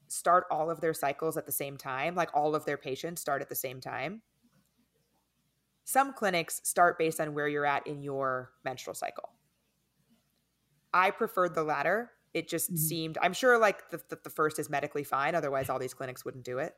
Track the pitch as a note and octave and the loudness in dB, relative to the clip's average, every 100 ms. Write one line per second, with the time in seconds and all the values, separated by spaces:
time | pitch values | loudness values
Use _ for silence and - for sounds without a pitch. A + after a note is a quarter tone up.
0 | - - F3+ F3+ - D#3 D#3+ D3+ E3 D#3 | -12 -2 4 4 4 0 -2 0 -2 0
1 | C#3+ C#3+ D#3+ D3+ - - C#3 C#3 C#3 C3 | 0 0 -2 -2 -4 -4 -4 -8 -6 -2
2 | D#3+ F3+ E3 D3+ D3+ D3+ D3+ C#3+ C#3 C3 | -2 0 0 2 2 2 0 -4 -4 -4
3 | E3 E3+ - C#3 C#3 - C3 C3 C3+ A#2+ | -6 -6 -2 -2 -2 -6 -6 -8 -8 -6
4 | C#3+ A3 - _ _ _ _ _ _ _ | -6 -8 -16 _ _ _ _ _ _ _
5 | _ _ _ _ _ _ _ _ - B3+ | _ _ _ _ _ _ _ _ 0 2
6 | C4+ - G3+ E3+ D#3 - - - F3 E3+ | 2 2 0 2 0 -4 0 4 6 6
7 | D#3+ D#3+ D#3 D3 D3 D3 C#3+ C#3 - C#3+ | 2 0 -2 0 0 2 2 0 -2 -8
8 | C#3+ C3+ C3+ B2+ B2 _ C3+ B2+ - - | -4 -2 0 -2 -6 _ -8 -8 -8 -6
9 | - - - _ _ _ _ _ _ _ | -6 -6 -12 _ _ _ _ _ _ _
10 | _ _ _ _ _ _ _ _ _ F3 | _ _ _ _ _ _ _ _ _ 4
11 | F#3+ G3 A3+ - F3+ D#3+ D3+ C#3+ D#3 G#3 | 4 2 -2 2 2 2 0 2 2 0
12 | A#3+ _ _ D#3+ D#3 E3 - E3 D#3 D#3+ | -2 _ _ -6 -2 -2 -2 0 0 -2
13 | D#3+ D#3 F3+ F3+ C4 A#3+ G#3+ - - D#3+ | -4 0 0 4 6 6 6 2 -6 -12
14 | - D#3+ C#3+ - D3+ D#3 D3+ C#3+ D3 D3 | -10 -12 -6 0 0 0 -2 -2 -2 -4
15 | C#3 C3+ C#3+ E3+ C#3+ C3+ C3+ C3 C3 - | -2 0 2 0 0 0 0 -2 -4 -6
16 | C3 B2 C3 B2+ B2 B2 D#3+ | -10 -8 -10 -10 -6 -4 -4